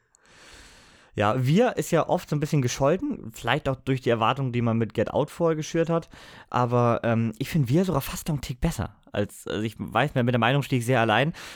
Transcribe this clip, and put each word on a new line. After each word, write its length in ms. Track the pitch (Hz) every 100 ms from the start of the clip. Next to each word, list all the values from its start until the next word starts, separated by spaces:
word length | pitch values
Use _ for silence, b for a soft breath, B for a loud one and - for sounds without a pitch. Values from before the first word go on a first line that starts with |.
| _ _ B B B B B B B B B B
Ja, 300 | 104 131 127
Wir 320 | 165 240 -
ist 140 | -
ja 180 | 165 -
oft 180 | 175 -
so 60 | 151
ein 40 |
bisschen 240 | 151 156
gescholten, 680 | 120 - 135 185 294 - 110
vielleicht 360 | - 120 135 135
auch 60 | 131
durch 260 | - 131
die 80 | 123
Erwartungen, 420 | 117 110 123 131
die 120 | 120
man 160 | 117 113
mit 160 | 110 -
Get 160 | 104
Out 160 | - 151
vorher 260 | - 170 156
geschürt 320 | 151 165 165
hat, 200 | 165 - B B B B
aber, 520 | - 123 120 120 117
ähm, 300 | 117 113 113 -
ich 120 | -
find 200 | 170 123
Wir 160 | 147 190
sogar 160 | 139
fast 260 | - 180 -
noch 60 | 147
einen 60 |
Tick 180 | - 127
besser. 360 | 165 - 92 - _
Als, 340 | - 101 - -
also 140 | 90
ich 140 | 110 -
weiß, 380 | - 110 143 -
mit 120 | 120
der 100 | 120
Meinung 240 | 113 139
stehe 160 | 135 127
ich 80 | 117
sehr 120 | 127
allein. 340 | 113 107 147 - B